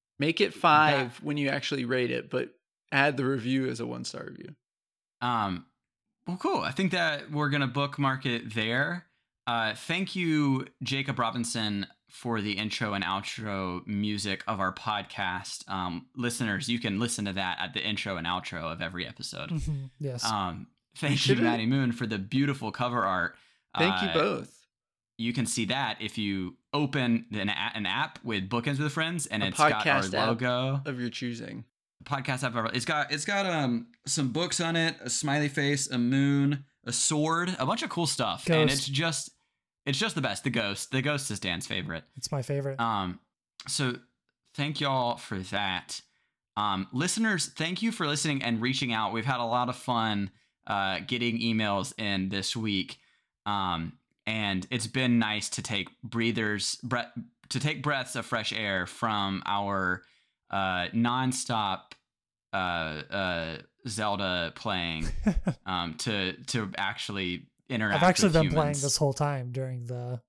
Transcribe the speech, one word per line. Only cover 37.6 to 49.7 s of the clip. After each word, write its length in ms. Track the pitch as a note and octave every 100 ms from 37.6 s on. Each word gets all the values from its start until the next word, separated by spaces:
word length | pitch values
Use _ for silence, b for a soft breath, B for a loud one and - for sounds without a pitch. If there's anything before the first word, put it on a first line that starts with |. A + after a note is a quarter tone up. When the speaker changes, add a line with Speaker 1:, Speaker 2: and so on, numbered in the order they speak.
| B2+
Speaker 2:
bunch 160 | A3+
of 80 | E4
cool 180 | - E3
stuff. 380 | - A2+ F2 -
And 200 | D#3+ D3+
Speaker 3:
Ghost. 40 | C#3
Speaker 2:
it's 80 | C3+
just, 400 | C3+ E3 D#3 - _ _ _ _ _ -
it's 120 | C#3
just 160 | A3 -
the 60 |
best. 220 | C3 G2+
The 60 | C#3
Ghost. 420 | A#2 G#2 G2 -
The 100 | C3
Ghost 300 | C3+ D3 C#3
is 80 | G#2
Dan's 260 | F#2+ F2 -
favorite. 360 | G2 - E2 - -
Speaker 3:
It's 120 | -
my 100 | C#3+
favorite. 360 | B2 C#3+ C#3 C3+
Speaker 2:
Um, 400 | A#2 G#2+ F#2 F2+ _ _ _ - -
so 260 | - C3+ - - _ _ _ _ -
thank 260 | D3 C#3+
y'all 340 | D3 C3 A#2+ A#2
for 220 | - G2
that. 600 | F#2 G2+ G2+ F2+ - - - _ _ _ _ -
Um, 300 | G#2 F#2+ F#2+
listeners, 540 | B2 F3 - A3+ F#3 - -
thank 260 | D#3+ F3+
you 100 | A3+
for 120 | A3+ D#3+
listening 380 | C#3+ D#3 C#3
and 180 | A#2 A#2
reaching 300 | B2 C3+ C3
out. 220 | A2+ G#2+
We've 100 | A2+ A2
had 140 | B2+
a 60 | A#2
lot 240 | B2
of 80 | B2